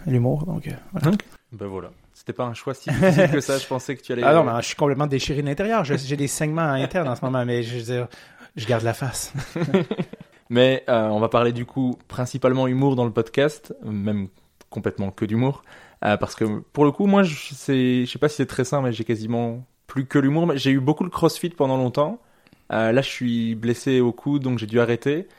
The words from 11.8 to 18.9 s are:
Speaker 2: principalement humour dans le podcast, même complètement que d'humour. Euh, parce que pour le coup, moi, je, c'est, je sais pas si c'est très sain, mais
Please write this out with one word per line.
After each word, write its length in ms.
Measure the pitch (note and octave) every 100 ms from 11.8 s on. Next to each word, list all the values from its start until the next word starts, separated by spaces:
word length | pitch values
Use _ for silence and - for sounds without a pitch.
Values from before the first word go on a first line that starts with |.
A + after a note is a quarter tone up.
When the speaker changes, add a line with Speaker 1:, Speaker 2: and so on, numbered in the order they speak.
| B2+ A#2 -
Speaker 2:
principalement 580 | - B2 C3 B2+ C3 B2+
humour 300 | B2+ C#3 B2+
dans 80 |
le 60 | A#2+
podcast, 640 | G#2+ A2+ - C#3+ - - -
même 440 | A2 G#2+ G#2 G#2 F#2 _ _ _ -
complètement 400 | A2+ G2 - G2
que 140 | - G#2
d'humour. 360 | A2+ C3 C3+ - - - -
Euh, 120 | G#2 G#2
parce 180 | -
que 260 | - A2 G#2 -
pour 120 | -
le 60 | D3
coup, 140 | C#3 G3+
moi, 160 | G3+
je, 120 | F#3 D3 -
c'est, 520 | C3+ - C3 B2+ B2 B2
je 40 |
sais 80 | -
pas 100 | D3+
si 80 | -
c'est 100 | C3
très 180 | -
sain, 160 | B2+ D3
mais 120 | C3